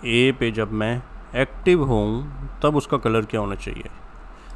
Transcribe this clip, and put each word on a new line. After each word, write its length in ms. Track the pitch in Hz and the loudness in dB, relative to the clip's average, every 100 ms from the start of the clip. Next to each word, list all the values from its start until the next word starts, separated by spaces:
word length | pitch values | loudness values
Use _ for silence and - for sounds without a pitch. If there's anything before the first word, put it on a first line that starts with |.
| 120 | 2
ए 260 | 117 131 127 | 4 4 4
पे 120 | 117 | 0
जब 200 | 110 107 | 0 -2
मैं 280 | 110 110 120 - - - 123 | 0 0 -2 -6 -16 -6 -2
active 480 | 135 - 185 175 | -2 0 4 4
हूँ 760 | 135 110 104 117 143 139 - - | 4 2 2 -2 -6 -10 -10 0
तब 120 | 147 147 | 2 2
उसका 220 | - 135 | 2 0
color 280 | 117 110 107 | 2 2 0
क्या 140 | 110 | -2
होना 160 | 101 98 | -2 -4
चाहिए, 340 | - 110 - - - - - - - | -8 -10 -12 -14 -16 -18 -18 -18 -16